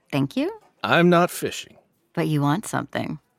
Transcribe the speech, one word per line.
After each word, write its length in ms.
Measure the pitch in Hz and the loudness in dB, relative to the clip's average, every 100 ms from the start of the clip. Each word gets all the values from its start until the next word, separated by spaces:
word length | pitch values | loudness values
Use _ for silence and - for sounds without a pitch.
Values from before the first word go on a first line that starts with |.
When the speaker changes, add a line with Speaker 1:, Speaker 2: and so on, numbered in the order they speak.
| _ | _
Speaker 1:
Thank 260 | 143 139 - | -2 -2 -2
you. 120 | 330 440 _ _ | -4 -6 _ _
Speaker 2:
I'm 260 | 101 147 175 | 0 4 6
not 200 | 170 175 | 6 2
fishing. 460 | - 113 - - _ _ _ _ | -2 -8 -8 -14 _ _ _ _
Speaker 1:
But 140 | - 160 | -6 -2
you 140 | 151 | 0
want 240 | 143 160 - | 0 -2 -4
something. 540 | 131 127 - - 156 _ | -6 -6 -6 -8 -10 _